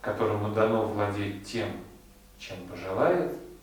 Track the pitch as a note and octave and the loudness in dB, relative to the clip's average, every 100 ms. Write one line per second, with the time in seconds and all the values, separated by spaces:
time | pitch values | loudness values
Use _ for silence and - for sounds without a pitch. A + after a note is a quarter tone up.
0 | - G#2 G#2+ G#2 G#2 G#2 A2 A2+ G#2+ G#2 | -2 0 2 2 0 2 4 4 2 0
1 | G#2 G2+ G2 - - A#2 G#2 - - - | 0 0 -4 -4 -6 -4 -4 -6 -12 -18
2 | - - - - - F#2 F2+ F2+ F#2+ F#2+ | -20 -20 -20 -18 -12 -12 -10 -10 -4 4
3 | E3 F3+ - - - - | 6 6 2 -2 -12 -18